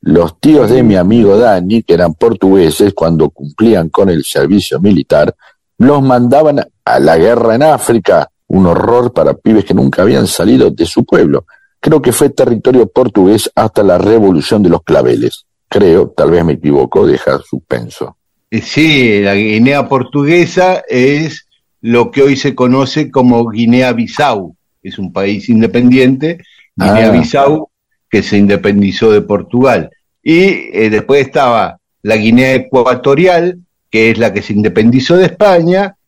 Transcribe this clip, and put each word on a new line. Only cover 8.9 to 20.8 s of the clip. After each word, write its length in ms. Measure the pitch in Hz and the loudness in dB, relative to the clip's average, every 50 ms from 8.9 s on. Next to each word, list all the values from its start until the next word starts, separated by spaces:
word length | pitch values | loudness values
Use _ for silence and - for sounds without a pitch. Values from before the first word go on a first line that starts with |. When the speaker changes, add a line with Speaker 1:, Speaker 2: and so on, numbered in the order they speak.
| 117 123 123 120 - | 0 0 0 0 -2
Speaker 1:
para 220 | - 80 73 69 | 0 0 0 -2
pibes 300 | - _ 107 110 110 - | -2 _ 0 0 0 0
que 100 | - - | 0 -2
nunca 280 | 95 67 67 - - 92 | 0 0 0 0 0 0
habían 240 | 104 135 135 117 | 0 2 0 0
salido 440 | - - - 85 98 123 131 - - | -2 -4 -2 0 0 2 2 2 0
de 160 | - - - | 0 -2 -6
su 180 | - - - 120 | -4 -2 -4 -2
pueblo. 400 | - - 170 - 78 69 67 - _ _ _ _ _ _ _ | 0 0 0 0 0 -2 -4 -6 _ _ _ _ _ _ _
Creo 200 | - 147 160 151 | -2 0 0 2
que 120 | 131 131 117 | 0 0 0
fue 180 | - 151 143 | 0 0 -2
territorio 580 | 139 - 131 123 120 107 - - 127 127 117 101 | 0 0 0 0 0 -2 0 0 2 2 2 2
portugués 640 | _ - 127 123 - 107 95 92 107 113 - - _ | _ -2 -2 0 0 2 2 2 2 2 -2 -4 _
hasta 280 | - 110 110 _ - 104 | -2 -4 -2 _ 0 0
la 160 | 98 90 90 | 2 2 2
Revolución 640 | 90 98 110 117 107 98 90 82 71 - - 107 104 | 2 2 2 4 4 2 2 0 -2 -2 -2 0 2
de 80 | 87 | 0
los 120 | 85 80 - | 0 -2 -2
Claveles. 600 | - 80 71 64 62 62 - - 58 - - _ _ _ _ _ _ | -2 0 0 2 0 -2 -2 -4 -6 -6 -8 _ _ _ _ _ _
Creo, 400 | - 101 101 90 80 95 85 65 - | -2 0 2 2 2 2 0 -2 -2
tal 140 | - 76 71 | -2 -2 0
vez 140 | 82 87 82 | 0 0 0
me 100 | 82 73 | 0 -4
equivoco, 520 | - - 73 71 69 65 60 - - - | -2 -2 -2 0 0 0 0 0 0 0
deja 320 | - 65 65 - 67 67 67 | 2 0 0 -2 -4 -4 -4
suspenso. 800 | - _ - 65 _ _ 64 62 58 58 - - - 60 - _ _ _ _ _ _ _ | -6 _ -12 -12 _ _ -8 -8 -8 -12 -14 -14 -14 -14 -14 _ _ _ _ _ _ _
Speaker 2:
Eh, 120 | - 113 - | -10 -10 -8
sí, 580 | - - 139 151 160 151 139 127 117 107 101 | -6 -2 0 0 0 2 0 0 2 0 0
la 140 | 104 98 98 | 0 0 -2
Guinea 520 | 98 107 110 107 110 117 131 143 143 139 - | -2 -2 -2 0 0 2 2 2 0 -2 -2
portuguesa 960 | 139 131 123 127 - 147 143 143 170 175 175 170 - - 180 185 185 165 | -2 -4 -4 -4 -4 -4 -2 0 2 0 0 0 0 0 0 0 0 -2